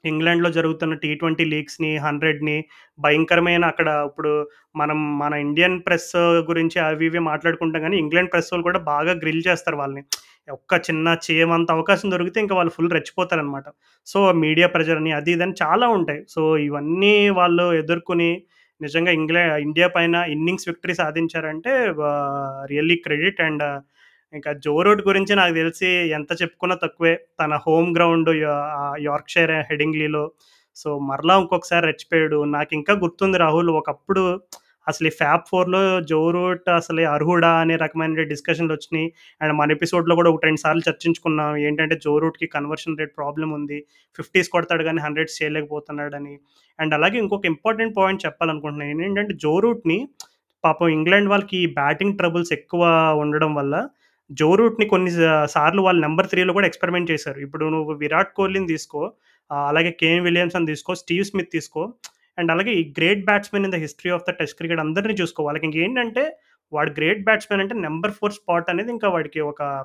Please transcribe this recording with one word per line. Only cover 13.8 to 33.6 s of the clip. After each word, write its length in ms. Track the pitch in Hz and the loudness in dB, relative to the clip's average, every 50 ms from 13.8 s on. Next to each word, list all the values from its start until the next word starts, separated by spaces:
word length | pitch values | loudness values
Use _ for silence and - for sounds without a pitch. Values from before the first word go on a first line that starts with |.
| _ _ _ _ _ | _ _ _ _ _
So, 120 | - - 196 202 190 | -4 0 4 4 4
మీడియా 340 | 180 165 156 156 156 160 175 175 | 4 4 2 2 4 4 4 4
ప్రెషర్ 280 | 180 165 160 156 165 | 4 0 0 2 0
అని 160 | 156 156 160 | 0 0 -2
అది 200 | 156 147 147 170 | -2 -2 0 0
ఇది 100 | 175 170 | 0 0
అని 100 | 175 190 | 0 -2
చాలా 340 | 180 - 165 151 170 214 254 240 | -2 -2 0 2 4 4 4 4
ఉంటాయి. 320 | 226 190 165 151 143 151 - _ | 4 2 0 -2 -4 -8 -10 _
So, 140 | - 165 156 156 160 156 | -4 0 2 2 2 2
ఇవన్నీ 560 | 147 147 143 143 143 156 165 185 196 208 208 208 202 202 | 0 -2 -4 -4 -4 -2 0 2 4 4 6 6 4 4
వాళ్ళు 360 | 196 180 175 175 170 175 175 175 | 4 4 4 4 4 4 4 2
ఎదుర్కొని 580 | 170 160 151 151 170 170 170 - 180 170 170 170 170 190 - _ _ _ _ _ _ _ | 2 0 0 0 -2 -4 -2 -2 0 0 0 0 -2 -4 -8 _ _ _ _ _ _ _
నిజంగా 320 | 156 147 147 165 170 180 | -12 -4 -2 0 2 2
ఇంగ్లా-, 460 | 170 156 156 156 165 175 175 165 151 151 | 2 2 0 0 2 2 2 2 0 0
ఇండియా 300 | 147 151 151 160 175 180 | -2 0 2 2 2 4
పైన 260 | 180 175 170 170 170 170 175 165 | 4 2 2 2 2 0 0 -2
ఇన్నింగ్స్ 400 | 147 151 160 175 185 185 - 175 | -2 -2 -2 -2 -2 -2 -6 -10
విక్టరీ 260 | 170 _ - 185 170 | -10 _ -6 -6 -2
సాధించారంటే, 760 | 156 170 156 151 165 165 160 - 165 156 156 156 160 170 247 269 254 240 202 | -2 -2 -2 0 -2 -2 -2 -4 -6 -6 -6 -8 -8 -4 -2 0 0 0 -2
వా-, 240 | 160 151 151 147 147 147 143 139 139 139 139 135 135 135 139 | -2 -2 -2 -2 -2 -2 -4 -4 -4 -6 -6 -8 -10 -12 -10
really 300 | 139 143 147 156 165 175 170 | -4 -4 -2 2 2 0 0
credit 400 | - 156 151 147 165 196 196 - | 0 -4 -2 0 0 -2 0 0
and, 220 | 165 156 151 147 147 143 143 139 139 _ _ _ - _ _ _ _ _ | -2 -2 0 -2 -4 -4 -6 -8 -12 _ _ _ -20 _ _ _ _ _
ఇంకా 200 | 156 147 143 147 | -18 -10 -8 -8
జో 220 | 147 143 - 151 147 160 | -8 -6 -4 -2 0 2
రూట్ 180 | 180 202 208 202 | 4 4 4 4
గురించి 320 | 170 196 190 196 196 196 202 | 2 2 2 2 2 2 4
నాకు 200 | 196 185 175 165 | 4 4 4 2
తెలిసి 340 | 160 160 165 165 - 190 180 180 180 170 160 | 0 0 -2 -2 -2 0 0 2 2 0 0
ఎంత 200 | 151 151 147 - | -2 -4 -4 -6
చెప్పుకున్నా 440 | 175 170 180 - _ _ - 175 185 | -4 -4 -4 -6 _ _ -2 -2 -2
తక్కువే. 380 | 180 175 160 _ _ 170 165 165 165 - _ _ | -2 -4 -8 _ _ 2 2 2 2 -4 _ _
తన 180 | - 156 151 151 | -4 -2 -2 -2
హోమ్ 340 | 147 - 165 156 165 170 175 170 | -2 2 2 4 4 2 2 2
గ్రౌండ్ 360 | 170 170 170 165 165 160 160 160 | 4 4 4 4 4 4 2 2
యా-, 220 | 156 151 147 147 143 143 151 | 2 0 0 -2 -2 -4 -4
ఆ, 100 | 151 143 143 143 143 151 | -6 -6 -6 -6 -6 -4
యార్క్షైర్ 520 | 147 147 143 151 - - - 175 165 160 160 156 | -4 -4 -4 -4 -6 -4 0 0 2 2 2 -2
హెడింగ్లీలో. 600 | 143 - 156 147 151 156 156 156 151 151 151 151 151 160 _ _ _ _ _ _ _ _ _ | -2 -4 -2 -2 0 -2 0 -2 -2 -2 -2 -2 -4 -6 _ _ _ _ _ _ _ _ _
So, 120 | - - 151 147 143 | -12 -8 -6 -6 -4
మరలా 340 | 139 139 135 139 143 - 190 | -4 -6 -6 -2 2 4 4
ఇంకొకసారి 480 | 196 185 - 185 170 - - 175 170 165 | 4 4 2 -2 -4 -2 0 0 2 2
రెచ్చిపోయాడు. 520 | 156 151 - - _ 170 160 156 156 151 147 147 | 0 -2 -4 -6 _ 2 2 2 2 2 0 0
నాకు 280 | 147 147 147 151 - 160 | 0 0 -2 -2 -2 -4
ఇంకా 180 | 151 147 196 208 | -4 2 2 2
గుర్తుంది 440 | 202 180 170 170 - 196 196 185 180 | 2 2 -4 -2 0 0 2 4 4
రాహుల్, 320 | 170 156 156 170 | 4 4 4 4